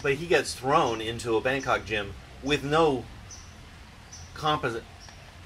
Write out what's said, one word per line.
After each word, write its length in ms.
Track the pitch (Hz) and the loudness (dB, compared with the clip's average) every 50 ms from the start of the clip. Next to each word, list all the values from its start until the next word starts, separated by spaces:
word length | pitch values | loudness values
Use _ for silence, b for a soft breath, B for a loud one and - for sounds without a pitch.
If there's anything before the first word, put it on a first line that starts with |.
but 120 | - 143 139 | 0 0 0
he 100 | 143 170 | 0 2
gets 260 | 170 175 143 120 - | 4 4 4 4 0
thrown 480 | - - 123 131 147 165 156 120 113 110 | -4 -2 2 4 6 6 6 4 2 0
into 340 | 110 113 120 117 117 120 113 | -2 -4 -4 -4 0 2 2
a 40 | 110 | 2
Bangkok 460 | 107 127 135 139 131 127 113 101 92 | 4 2 0 2 2 2 2 2 0
gym 260 | 98 110 107 101 101 - - - - - - | -2 -2 -2 -2 -4 -8 -12 -16 -18 -16 -6
with 200 | - 139 147 139 | 0 0 0 0
no 440 | 131 143 151 160 165 151 135 120 - - - - - - - - - - - - - - - - - - - - - - - - - - - | 2 2 4 6 6 6 4 2 -2 -8 -14 -16 -16 -16 -16 -16 -16 -16 -18 -18 -18 -18 -18 -18 -18 -18 -18 -20 -18 -16 -16 -16 -16 -14 -8
composite 500 | - 156 151 151 - - 123 117 113 - - - - - - - - - - - - - | 0 2 2 2 2 2 -2 -2 -4 -6 -10 -14 -18 -18 -18 -18 -18 -18 -18 -18 -18 -18